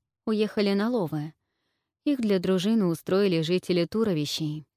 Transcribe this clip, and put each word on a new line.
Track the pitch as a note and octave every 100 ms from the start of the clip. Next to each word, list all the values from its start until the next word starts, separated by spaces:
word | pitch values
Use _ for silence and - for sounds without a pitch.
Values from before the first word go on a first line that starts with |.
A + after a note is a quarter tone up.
| _ _ -
уехали | G#3+ G#3+ - G3+
на | G3 G#3+
ловы. | B3 D#3+ D3+ D3+ - _ _ _ _ _ _
Их | - C#4
для | A3 G3
дружины | F3+ F#3+ F#3+ A3+ F3+
устроили | E3 - F#3 G3+ E3
жители | D#3 F3+ - F3+ E3+
Туровищей, | G#3+ A3 D#3+ D3 - D#3 D3+ -